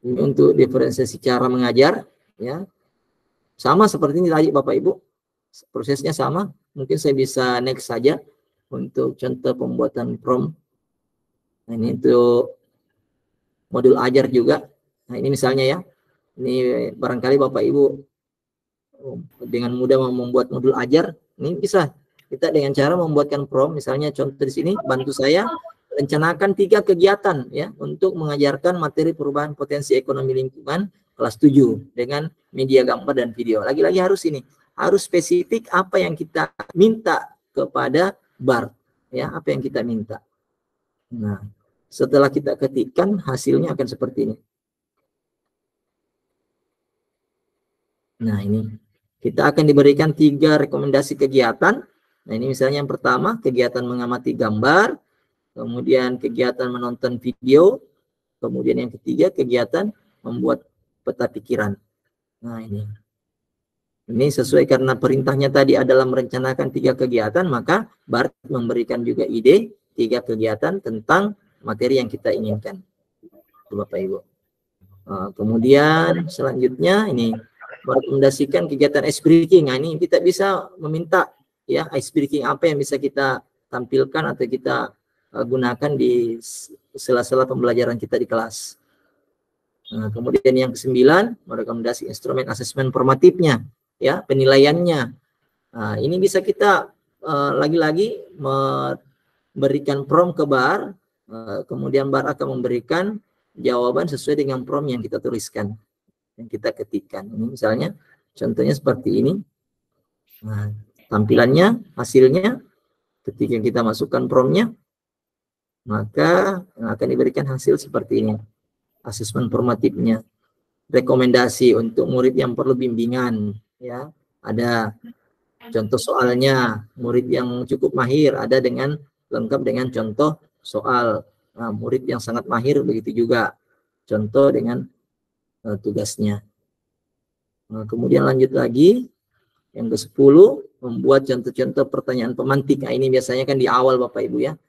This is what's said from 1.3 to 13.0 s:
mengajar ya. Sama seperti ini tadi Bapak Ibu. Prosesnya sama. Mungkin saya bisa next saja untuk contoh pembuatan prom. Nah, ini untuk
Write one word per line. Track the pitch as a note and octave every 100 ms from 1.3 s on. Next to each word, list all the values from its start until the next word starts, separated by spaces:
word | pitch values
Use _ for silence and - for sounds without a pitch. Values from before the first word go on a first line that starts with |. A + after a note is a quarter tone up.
| B2 B2+
mengajar | B2+ B2 A#2+ D3 A3 - _ _ _
ya. | A#2 D#3 F#3+ _ _ _ _ _ _ _ _ _
Sama | B2+ E3 G#3+
seperti | D#3 D3 D#3
ini | F3+
tadi | D#3 D#3+
Bapak | C#3+ - -
Ibu. | F#3 - _ _ _ _ _ - _
Prosesnya | A#2+ A2+ C3+ E3
sama. | D3+ C3 E3 G3 - _ D3
Mungkin | C3 D3+
saya | D3+ C3+
bisa | C3 - B2 B2 B2
next | B2+ -
saja | A2+ B2+ E3 - _ _ _ _
untuk | C3 B2+ - C3 B2+
contoh | C3 B2+ C3 B2+
pembuatan | B2+ B2 A#2+ - A#2+ A#2
prom. | B2 B2+ D3 - _ _ _ _ _ _ _ _ _ _ -
Nah, |
ini | A#2 A2+ C3
untuk | B2+ B2 A#2+ A#2+ - - _ _ _ _